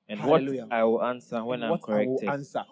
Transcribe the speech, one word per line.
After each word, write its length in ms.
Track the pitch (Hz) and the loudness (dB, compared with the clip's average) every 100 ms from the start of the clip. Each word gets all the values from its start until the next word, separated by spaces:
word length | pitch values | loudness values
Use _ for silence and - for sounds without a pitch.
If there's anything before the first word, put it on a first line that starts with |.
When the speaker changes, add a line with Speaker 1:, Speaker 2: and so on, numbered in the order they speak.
| - | -12
Speaker 1:
And 120 | 104 | -4
Speaker 2:
Hallelujah. 440 | 120 156 135 131 | 4 4 4 -4
Speaker 1:
what 100 | 110 | -2
I 100 | 117 | 2
will 200 | 113 113 | 4 4
answer 400 | 117 123 - 117 | 0 -4 -6 -6
when 200 | 113 123 | -4 -4
Speaker 2:
"And 20 | 113 | -2
Speaker 1:
I'm 60 | |
Speaker 2:
what 180 | 170 - | -2 0
I 160 | 104 127 | 0 0
will 120 | 127 | 0
Speaker 1:
corrected." 120 | 110 | -2
Speaker 2:
answer. 360 | 143 143 131 - | -4 -4 -8 -8